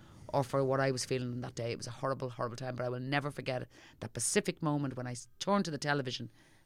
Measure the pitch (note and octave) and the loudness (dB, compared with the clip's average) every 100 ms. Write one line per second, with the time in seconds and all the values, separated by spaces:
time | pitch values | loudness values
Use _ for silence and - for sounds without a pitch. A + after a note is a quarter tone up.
0 | - - - C#3 B2+ C#3 C3+ C3+ C3+ B2+ | -20 -18 0 2 2 4 4 4 4 2
1 | - C3 B2 B2 B2 A#2+ A#2 - B2 A#2 | 0 0 0 -4 -6 -4 -4 -4 -6 -4
2 | C3+ B2+ C3 A#2 B2 A2+ B2+ B2 B2 B2 | -2 -2 -4 -2 -4 -2 -6 -2 -2 -2
3 | B2+ D3 C#3+ C#3 B2+ B2+ B2 - - - | 0 0 0 -2 -2 -2 -4 -12 -20 -10
4 | A2 - - G#3 G3+ - D#3 D3 C#3 B2+ | -8 -2 2 4 2 0 0 2 0 -2
5 | B2 B2 - - - G3+ E3+ C#3+ D3 D3 | -4 -6 -10 -6 2 4 4 0 0 2
6 | B2+ - A#2 - - - | 0 -4 -8 -12 -20 -20